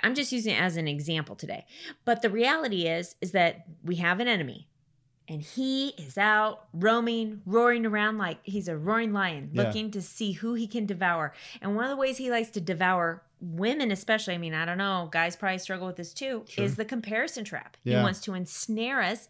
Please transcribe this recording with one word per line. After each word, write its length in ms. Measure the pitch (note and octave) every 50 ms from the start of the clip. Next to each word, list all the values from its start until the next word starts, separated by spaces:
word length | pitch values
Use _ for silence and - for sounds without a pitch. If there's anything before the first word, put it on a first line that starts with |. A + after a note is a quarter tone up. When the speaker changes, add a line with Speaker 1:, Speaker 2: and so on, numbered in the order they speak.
Speaker 1:
I'm 120 | - A3 B3+
just 160 | C#4+ C4+ -
using 240 | B3+ A#3+ A3 A3 E3
it 60 | A#2+
as 160 | F3 F#3 D#3+
an 100 | E3 D#3+ D3
example 480 | C#3+ D3 C#3+ E3 D#3+ D#3 D3 - G2+
today. 280 | - - - G#2 - - _ - - - - - _ -
But 180 | A#3+ A3+ A#3
the 80 | A#3+ G#3
reality 560 | G3 A3+ A#3+ C4+ D#4 D#4+ D4+ A#3+ G3+ F3+ E3
is, 280 | E3 E3 E3+ F3 - - -
is 120 | F#3 F3
that 320 | G3 F#3 E3+ E3+ E3 - - - - -
we 140 | - E3+ F3+
have 240 | E3+ F3 E3+ F#3 G3
an 80 | A#3+ B3
enemy. 400 | A3 F3+ C#3+ B2+ - - - _ _ _ _ _ _ _ _ _ _ _ _ -
And 140 | D#3+ D3+
he 460 | D3+ - - B3+ C4 C4 C4+ C4+ C#4 C#4+ - -
is 180 | D3+ C3 -
out 500 | G3 G3+ G#3+ G#3+ G#3+ G#3+ G#3+ G#3+ - - _
roaming, 680 | - E3 F#3+ A3 A3+ A#3 A#3 A#3 A#3 A3+ A3 G#3+ G#3+ G3+ F3
roaring 380 | F3+ G#3 A#3 A#3+ A#3+ A#3+ A#3 A3+
around 320 | A3 G#3 G#3 G#3 G#3+ A3 G#3+
like 200 | G3 E3+ D3+ - -
he's 240 | G3 G3 G#3 F3 F3
a 80 | D#3+
roaring 360 | D3+ D#3 G3 A3 A3+ A#3 A3
lion, 380 | G#3 G3+ F#3+ F3 D#3+ C#3+ C3+ D3
Speaker 2:
Yeah. 120 | D3+ - -
Speaker 1:
looking 260 | A2+ G#3 G#3+ A3 G#3+
to 100 | G#3+ G3
see 300 | F3 - - - A3 G3+
who 220 | F3+ D#3 A3 A3+ A#3+
he 140 | A3+ A3+ G#3+
can 180 | A#3 A#3+ G#3
devour. 460 | G3+ F#3+ E3 F#3 F3 E3+ E3 D3+ C#3 - - - - - -
And 140 | - G3+ G#3
one 100 | A3 B3
of 60 | C4+
the 60 | C#4
ways 220 | C4+ C4+ C4+ B3+ B3+
he 120 | C4 B3
likes 200 | A#3+ A3+ A3+ A3
to 100 | - G3+
devour 640 | E3 F#3+ F3+ D#3+ F#3 F#3 F#3 F3+ E3+ E3 E3 F3+ _ _ _ -
women 500 | F#3 E3+ D#3+ E3+ G3+ A#3 C#4+ D4+ C4+ A3
especially, 440 | G3 G3 - - A3 G#3+ G#3+ F#3+ F3+
I 40 | E3+
mean, 160 | E3+ D#3+ D#3
I 100 | D#3 E3
don't 140 | E3+ F3 F#3
know, 300 | G3+ G3 F#3+ F3+ E3+ D#3
guys 220 | E3 E3 E3 F3 E3+
probably 220 | - G#3 F#3+ F#3 F3+
struggle 280 | F#3 - F#3+ F3+ F#3 F#3
with 80 | F3
this 180 | F3 E3+ E3 -
too, 300 | - C4+ C4+ B3 A3 - -
Speaker 2:
Sure. 160 | - G3 G3+
Speaker 1:
is 120 | G3+ -
the 80 | G#3+ G#3+
comparison 580 | G#3+ C4 A#3 - G3+ G#3+ A3+ C#4+ D#4+ - A#3+ G#3
trap. 320 | - E3+ - - - - _ -
Speaker 2:
Yeah. 140 | B2 B2 -
Speaker 1:
He 40 | G3+
wants 160 | F#3+ F#3 -
to 120 | - G#3 F#3
ensnare 680 | F3+ F3+ - - - - - G#3+ A3 A#3 B3+ C#4 B3+
us 260 | G3 F3+ A3+ A3 -